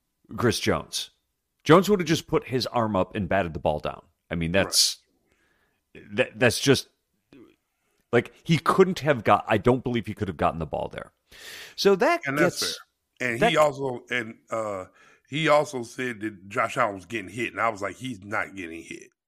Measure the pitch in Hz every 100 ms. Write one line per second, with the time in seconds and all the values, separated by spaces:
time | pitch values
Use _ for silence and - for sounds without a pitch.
0 | _ _ - 110 117 - 110 80 - -
1 | - _ _ _ _ _ - 170 196 202
2 | 156 156 - 156 - 127 107 123 110 98
3 | 92 107 87 95 87 76 80 76 71 -
4 | _ _ - 85 82 95 90 - - -
5 | _ _ _ _ _ _ _ _ _ -
6 | - 104 - 110 123 - 139 123 - _
7 | _ _ _ 135 104 _ _ _ _ _
8 | - 120 - _ - 160 - - 185 175
9 | 147 120 110 104 - 110 120 127 123 120
10 | 104 98 95 78 85 78 78 69 69 -
11 | - _ _ - - - - - 196 190
12 | 277 339 139 143 175 - 92 - - _
13 | _ - 123 117 175 151 151 135 135 120
14 | - 123 110 - - 113 107 98 90 _
15 | - _ - 147 156 151 147 127 117 -
16 | 127 107 107 98 98 120 113 139 113 98
17 | 87 113 92 113 104 92 113 101 98 87
18 | 127 101 101 104 85 98 85 82 - -
19 | - _